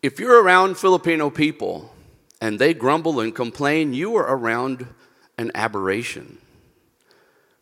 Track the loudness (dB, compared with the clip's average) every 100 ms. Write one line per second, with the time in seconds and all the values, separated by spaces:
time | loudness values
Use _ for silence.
0 | -6 -6 6 6 8 6 4 0 2 2
1 | 2 0 -2 0 -2 -2 -8 -8 -14 -20
2 | -20 _ _ _ -6 2 2 2 0 0
3 | 0 -2 -4 -4 -8 -4 -2 0 -2 -4
4 | -2 -2 0 -2 -2 -2 -4 -6 -12 -18
5 | _ _ _ -10 -8 -4 -4 -2 -2 -2
6 | -4 -12 -16 -20 _ _ _ _ _ _
7 | _ _ _ _ _ _